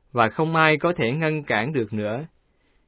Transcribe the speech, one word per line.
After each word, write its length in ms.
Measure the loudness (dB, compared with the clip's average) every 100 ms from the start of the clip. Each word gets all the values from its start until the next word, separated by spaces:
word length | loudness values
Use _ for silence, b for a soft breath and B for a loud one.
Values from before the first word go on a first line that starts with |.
| _
và 180 | 0 0
không 260 | 2 0 2
ai 220 | 4 4
có 160 | 0 0
thể 140 | -2
ngăn 320 | 0 -2 -2
cản 300 | -2 -2 -2
được 200 | -2 -4
nữa. 320 | -4 -4 -6 -10 _ _ _ _ _